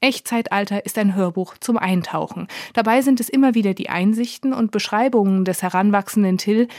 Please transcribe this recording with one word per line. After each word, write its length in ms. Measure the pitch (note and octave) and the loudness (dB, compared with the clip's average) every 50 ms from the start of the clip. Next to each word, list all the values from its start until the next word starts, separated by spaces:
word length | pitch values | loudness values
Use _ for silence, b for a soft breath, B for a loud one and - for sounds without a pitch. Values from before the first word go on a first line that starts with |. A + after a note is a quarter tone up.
Echtzeitalter 840 | - - - - - - A#3 A#3 A#3 - - G3+ G3+ G3 G3+ G3+ - | 0 0 0 -2 -4 -4 -4 -2 -2 0 -2 -2 -2 -2 -4 -6 -6
ist 140 | F#3+ - A3 | -6 -4 0
ein 160 | G#3+ G3+ F#3 | 0 0 2
Hörbuch 400 | G3 F#3+ F3+ E3+ F#3+ F#3 - - - | 0 0 -2 -2 -4 -6 -6 -8 -10
zum 200 | - - A#3 A3+ | -4 -2 -2 0
Eintauchen. 680 | - F#3 F#3 F3+ E3 - - D#3+ D#3 D#3 - F3 E3+ - B B B B B | 0 0 0 -2 -2 -4 -6 -6 -6 -6 -8 -12 -14 -12 B B B B B
Dabei 260 | - A3 A3 A3+ C4 | 0 2 2 2 2
sind 200 | C4 C#4 C4+ A#3+ | 4 4 2 2
es 100 | A#3 - | 2 0
immer 240 | - C4+ C4+ C4+ A#3 | 2 4 4 4 4
wieder 180 | A#3 G#3 G3+ F#3+ | 4 2 0 0
die 160 | - F#3+ - | -2 -4 -6
Einsichten 640 | - F3 F3+ G3+ A3 A3 A#3+ A#3 - - - C4+ C4 | -2 0 2 2 2 0 -2 -4 -6 -6 -4 -4 -2
und 180 | B3+ A#3 G#3+ | 0 -2 -2
Beschreibungen 760 | - G#3 - - - G#3 A#3+ C4+ B3 A#3 G3+ G3 F#3+ F#3+ F#3+ | -2 -2 -4 -2 0 0 2 2 2 2 2 2 2 2 0
des 160 | F3+ F3+ - - | 0 -2 -4 -4
heranwachsenden 760 | F3+ - F#3 F#3+ G#3 G3+ G3+ G3 - - G#3+ G#3 F#3+ F#3 | -2 0 2 2 2 2 2 0 -2 0 0 2 2 2
Till, 320 | F#3 - - G#3 A3 A#3+ A#3+ B | 0 0 0 2 2 2 0 B